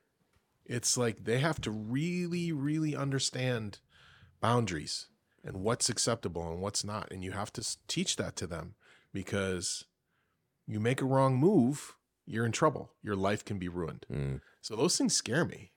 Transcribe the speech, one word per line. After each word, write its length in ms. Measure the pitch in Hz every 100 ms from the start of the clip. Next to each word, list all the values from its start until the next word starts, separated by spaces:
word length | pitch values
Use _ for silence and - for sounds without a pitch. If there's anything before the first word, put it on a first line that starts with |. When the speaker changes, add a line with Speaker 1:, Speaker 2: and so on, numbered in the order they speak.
| _ _ _ _ _ _ -
Speaker 1:
It's 320 | 120 - -
like 260 | 120 101
they 160 | 98 123
have 200 | 160 151
to 100 | 117
really, 800 | 107 107 127 170 175 175 175 170
really 440 | 151 139 156 156 135
understand 840 | 139 135 - 127 127 120 104 - _ - - - - _
boundaries 680 | 107 120 107 80 78 - - _ _ _
and 140 | - 95
what's 320 | 101 123 -
acceptable 580 | 117 - 117 92 85 82
and 100 | 85
what's 220 | 98 -
not. 260 | 101 104 -
And 120 | 95
you 80 | 92
have 200 | 92 107
to 80 | -
s-, 160 | - - -
teach 300 | - 185 -
that 180 | - -
to 100 | 87
them 300 | 85 87 - _ - _
because 720 | 98 92 101 95 90 - - - _ _ _ _ _ _ _ -
you 120 | 107
make 220 | 117 135
a 40 | 131
wrong 320 | 135 135 131
move, 580 | 165 202 120 147 - - _ _ -
you're 180 | 110 117
in 60 |
trouble. 400 | 110 - - - _
Your 140 | 101 98
life 280 | 95 107
can 140 | - 101
be 100 | 90
ruined. 360 | 87 80 65 -
Speaker 2:
Mm. 280 | 69 69 67 - _
Speaker 1:
So 140 | - 110
those 200 | 165 -
things 200 | 262 -
scare 280 | - 135 120
me. 260 | - 98